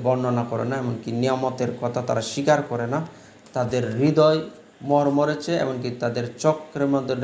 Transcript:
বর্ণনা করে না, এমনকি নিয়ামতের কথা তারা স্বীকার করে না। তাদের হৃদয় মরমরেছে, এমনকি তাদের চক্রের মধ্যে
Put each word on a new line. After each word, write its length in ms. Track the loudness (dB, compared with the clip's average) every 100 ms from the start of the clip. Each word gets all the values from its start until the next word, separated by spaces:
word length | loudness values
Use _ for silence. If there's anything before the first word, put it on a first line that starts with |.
বর্ণনা 420 | 0 2 2 0 0
করে 160 | -2 -2
না, 100 | -2
এমনকি 360 | -2 -4 -4
নিয়ামতের 560 | 0 0 2 0 -2 -4 -2
কথা 200 | -4 -2 -2
তারা 140 | -2
স্বীকার 420 | -2 -2 2 2 2
করে 180 | -4 -2
না। 140 | -4 -6 -12 -20 -20 -10
তাদের 420 | -4 -2 0 -2 0
হৃদয় 440 | 2 6 6 4 -2 -12 -20 -12
মরমরেছে, 720 | 0 2 4 2 2 0 -2 0
এমনকি 340 | 0 -2 -6
তাদের 480 | -2 -2 -2 -4 -2
চক্রের 480 | 0 0 -2 -2 0
মধ্যে 280 | 0 0 -2